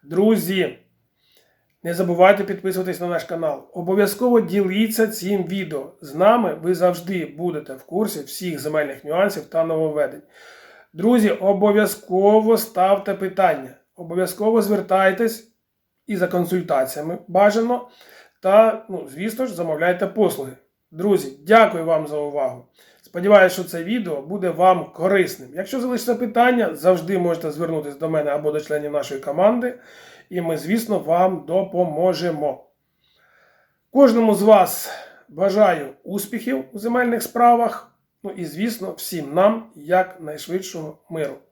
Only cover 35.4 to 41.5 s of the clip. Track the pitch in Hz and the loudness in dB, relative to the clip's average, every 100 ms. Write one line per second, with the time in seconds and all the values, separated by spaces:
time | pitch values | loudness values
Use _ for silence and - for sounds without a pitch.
35.4 | 196 196 202 165 139 - - 190 - 233 | 0 4 4 2 -6 -14 -10 -8 -6 -6
36.4 | 240 269 269 214 220 240 240 233 - 233 | -4 -6 -6 -8 -4 -2 0 -2 -4 4
37.4 | 240 240 233 - - _ _ _ 202 190 | 6 6 2 -4 -16 _ _ _ -14 -10
38.4 | 165 147 226 208 185 165 - 170 139 160 | -10 -4 -6 -4 -10 -10 -10 -8 -4 2
39.4 | 196 226 - - 147 180 185 - 156 151 | 2 2 -10 -20 0 0 0 -6 -14 -14
40.4 | - 185 185 170 156 - _ 165 143 127 | -8 -8 -8 -12 -12 -16 _ -8 -8 -8
41.4 | _ | _